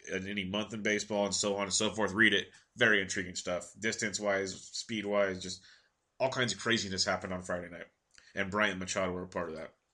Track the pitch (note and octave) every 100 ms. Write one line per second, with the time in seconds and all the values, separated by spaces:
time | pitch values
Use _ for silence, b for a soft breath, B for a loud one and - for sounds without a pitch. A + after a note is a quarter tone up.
0 | - F#2+ G2 G#2 F#2 G#2 G2 A2 G#2+ G#2
1 | - G#2 G2+ F#2+ G#2 G2+ G2 F#2 A2 G2+
2 | G2+ G2 A2 G2 - B B - A#2 G#2
3 | F#2 G#2 F2+ F2 F#2 F2 - F#2+ A2 A2
4 | G#2+ F#2+ G#2 G2 G2 F2+ - - - A2
5 | G2+ G2+ G2 F#2 F#2 - B B B B
6 | _ - C3 C3 A#2 G2 A#2 A2+ G2 F#2+
7 | G2+ F#2 F#2+ F#2 F2+ F2+ F2 E2+ - _
8 | _ - B - G2 G#2 G#2 F#2 F#2 G2+
9 | F#2 F2+ F#2 F#2+ E2+ D#2 D2+ _ _